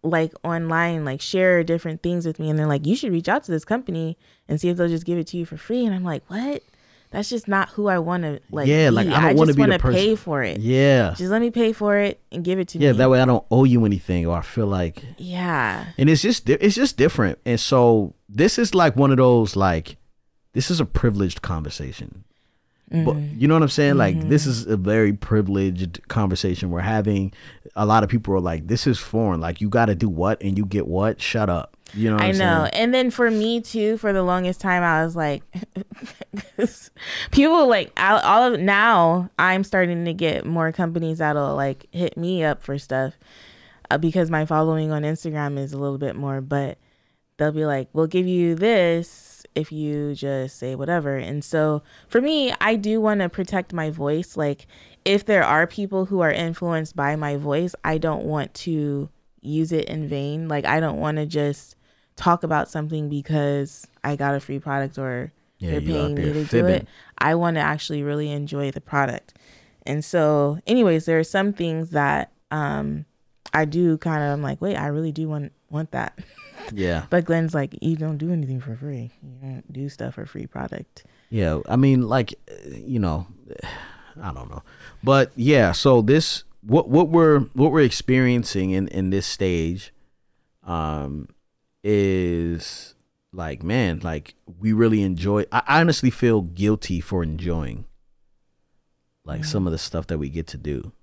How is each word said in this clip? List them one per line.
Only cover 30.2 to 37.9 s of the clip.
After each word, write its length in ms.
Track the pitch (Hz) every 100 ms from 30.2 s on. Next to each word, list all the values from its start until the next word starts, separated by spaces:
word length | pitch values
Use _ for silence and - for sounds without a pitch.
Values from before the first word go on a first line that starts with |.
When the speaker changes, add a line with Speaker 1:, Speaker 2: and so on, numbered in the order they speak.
| 92 110
Speaker 2:
and 160 | 98 98
you 80 |
get 220 | 101 101 69
what? 340 | 90 107 107
Shut 300 | - 113 104
up." 260 | 87 - _ -
You 160 | 101 110
know 40 | 107
what 60 |
Speaker 1:
I 60 | 190
Speaker 2:
I'm 100 | 190
Speaker 1:
know. 300 | 185 160 151
Speaker 2:
saying? 20 |
Speaker 1:
And 200 | - 233
then 160 | 254 254
for 180 | 233 240
me 320 | 214 220 233
too, 360 | 226 226 214 220
for 160 | 214
the 100 | 196
longest 380 | 180 180 180 185
time, 240 | 190 180
I 200 | 175 160
was 120 | 165 170
like, 260 | 151 143 -
<laughs> 1800 | 180 220 185 - - 240 - - 202 - - 226 - - - - - -
people, 340 | - 294 339 269
like, 240 | 214 -